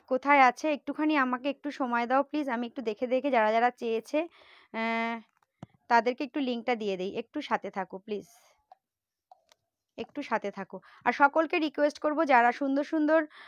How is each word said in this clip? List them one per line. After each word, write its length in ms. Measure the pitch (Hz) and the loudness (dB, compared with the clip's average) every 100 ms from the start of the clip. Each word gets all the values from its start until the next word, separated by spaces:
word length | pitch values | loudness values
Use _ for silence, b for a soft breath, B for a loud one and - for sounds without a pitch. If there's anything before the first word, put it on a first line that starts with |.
| - | 0
কোথায় 320 | 254 277 285 | -2 2 6
আছে, 340 | 254 247 311 | 6 4 -2
একটুখানি 440 | 294 - 285 311 302 | -2 -4 -4 0 0
আমাকে 320 | 254 247 262 | 0 -2 -4
একটু 220 | 269 294 | -6 -8
সময় 360 | - 262 240 240 | -6 -4 -2 0
দাও 160 | 262 | 0
প্লিজ, 260 | 277 294 277 | 0 -4 -4
আমি 180 | 240 240 | -6 -6
একটু 140 | 226 | -8
দেখে 260 | 220 214 247 | -6 -4 -2
দেখে 240 | 254 277 | -2 0
যারা 200 | 254 214 | 2 2
যারা 180 | 226 240 | 2 0
চেয়েছে, 500 | - 233 226 226 294 339 b b b b | -2 -4 -4 -2 -2 -4 b b b b
আহ, 420 | 220 226 226 226 233 - _ _ _ - _ - | -6 -4 -2 -4 -6 -12 _ _ _ -20 _ 2
তাদেরকে 360 | 233 226 247 | 2 2 -2
একটু 160 | 285 311 | -4 -4
লিঙ্কটা 360 | 262 240 233 240 | -2 -2 -2 -4
দিয়ে 220 | 214 190 | -2 -4
দেই, 140 | 185 - | -6 -8
একটু 260 | 233 302 | -10 -10
সাথে 280 | 277 220 196 | -4 -4 -4
থাকো 280 | 196 185 190 | -8 -10 -10
প্লিজ, 300 | 190 208 - _ _ _ _ _ _ _ _ _ _ _ _ _ _ _ _ - | -10 -10 -10 _ _ _ _ _ _ _ _ _ _ _ _ _ _ _ _ -14
একটু 240 | 269 - | -12 -10
সাথে 300 | 277 220 202 | -6 -4 -4
থাকো।" 260 | 196 190 190 b b | -10 -12 -14 b b
আর 100 | b | b
সকলকে 460 | 247 285 302 320 359 | 4 4 4 0 0
রিকোয়েস্ট 400 | 302 - 294 - | -2 0 0 0
করব, 260 | 302 294 320 | -2 0 4
যারা 260 | 254 240 | 6 4
সুন্দর 320 | 247 277 269 | 2 -2 -2
সুন্দর, 360 | 294 320 302 320 302 B | -2 0 2 2 2 B